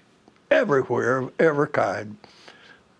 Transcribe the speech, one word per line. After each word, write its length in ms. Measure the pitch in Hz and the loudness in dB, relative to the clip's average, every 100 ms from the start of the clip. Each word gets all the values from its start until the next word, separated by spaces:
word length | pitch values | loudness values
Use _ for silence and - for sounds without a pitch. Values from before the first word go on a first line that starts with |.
| _ _ _ _ _ | _ _ _ _ _
everywhere 680 | 294 240 139 - 117 113 131 | 0 2 0 0 -2 0 -2
of 140 | 127 - | -4 2
every 300 | 165 143 151 | 2 2 0
kind. 480 | - 110 98 107 104 - - - - - - _ _ | 0 -2 -4 -8 -16 -20 -20 -20 -20 -20 -20 _ _